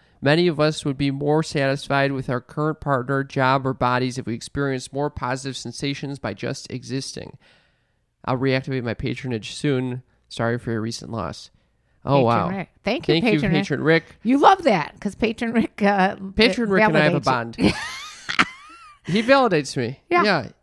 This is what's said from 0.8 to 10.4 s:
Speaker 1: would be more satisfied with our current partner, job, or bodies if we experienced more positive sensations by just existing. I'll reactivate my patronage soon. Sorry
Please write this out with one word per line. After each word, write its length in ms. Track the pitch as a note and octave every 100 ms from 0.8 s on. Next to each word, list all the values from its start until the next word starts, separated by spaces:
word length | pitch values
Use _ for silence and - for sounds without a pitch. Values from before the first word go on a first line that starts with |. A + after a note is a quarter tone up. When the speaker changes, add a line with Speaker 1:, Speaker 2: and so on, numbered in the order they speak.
| D3
Speaker 1:
would 120 | C3+
be 140 | C#3
more 320 | C3+ D3 D3+
satisfied 680 | D#3+ D3+ C3+ C#3 - C#3 C#3
with 160 | C3+ C3
our 120 | B2
current 380 | - - D3+ C3+
partner, 440 | D3 C3+ B2 C3+
job, 420 | C#3 C#3+ C3 C3+ C3
or 60 |
bodies 440 | C3 B2 B2 B2+ B2+
if 80 | G#2+
we 80 |
experienced 600 | A2+ - C#3+ C#3 C3 -
more 160 | C3+ D3
positive 460 | - B2 C3 C3+ B2+
sensations 600 | A#2+ - C#3+ C#3 C#3 C#3
by 140 | A2
just 360 | G2+ B2 C3+ -
existing. 680 | B2+ A#2 C3 - - - - _ _ _ _ _ _ _ _ -
I'll 120 | B2+
reactivate 460 | C3+ C3 C3 C3
my 100 | A#2
patronage 600 | G#2 A#2 B2 B2+ A2+ - -
soon. 480 | D3+ C3 B2+ B2 - _ _
Sorry 320 | -